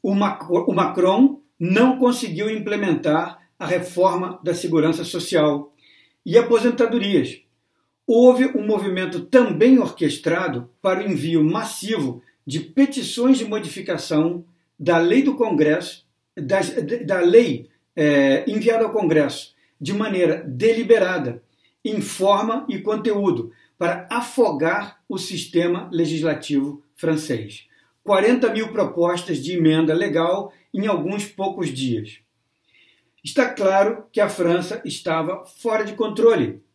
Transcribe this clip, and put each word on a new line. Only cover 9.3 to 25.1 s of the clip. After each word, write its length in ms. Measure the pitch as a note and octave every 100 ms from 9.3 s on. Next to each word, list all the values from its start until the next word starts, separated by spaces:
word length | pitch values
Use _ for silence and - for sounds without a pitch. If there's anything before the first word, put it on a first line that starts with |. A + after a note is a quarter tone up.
| B3+ A3+ D#3 A#3 C4
orquestrado 920 | F#3+ - D#3 - E3 E3+ F3+ B2 - _
para 180 | F#3+ F#3
o 100 | G3+
envio 320 | D#3 D#3 E3
massivo 800 | D#3 G3+ A3 - G3 G#3+ C3+ B2 _ _ -
de 140 | C#3+
petições 800 | - - C#4 C4+ - - B3 C4
de 80 | G#3
modificação 960 | G#3 E3 F#3+ E3+ D#3+ - D3+ E3 F3 - _ _ _
da 200 | D3+ E3+
lei 240 | E3+ A#3
do 140 | C#4 -
Congresso, 680 | A3 D#3 D3 - - - _ _ _ -
das, 360 | C3+ F#3+ - - D3 A#3+ -
da 160 | F#3
lei, 480 | F3 A3+ A3+ A#2+ - _ _ -
é, 480 | D3+ C#3+ C#3 C3+ -
enviada 340 | G#3+ A3+ A3+
ao 80 | A3
Congresso 640 | G#3+ F3+ D3+ C#3+ - - _ _ _
de 140 | C3+
maneira 500 | G3+ G#3+ F#3 E3+ C#3 C#3
deliberada, 960 | B2 A3 A3+ G3+ A3+ F3+ F3+ B2+ A#2 _ _ _ _ G#3+
em 160 | G#3+
forma 640 | - - F#3+ G3+ A3 A#3+ -
e 120 | G3+
conteúdo, 720 | G#3+ G#3+ A#3 G3+ G3 C3+ - _ _ _
para 300 | F3 F#3 -
afogar 880 | A#3 A#3 - F3+ C#3+ E3 G3+ G3 _
o 100 | _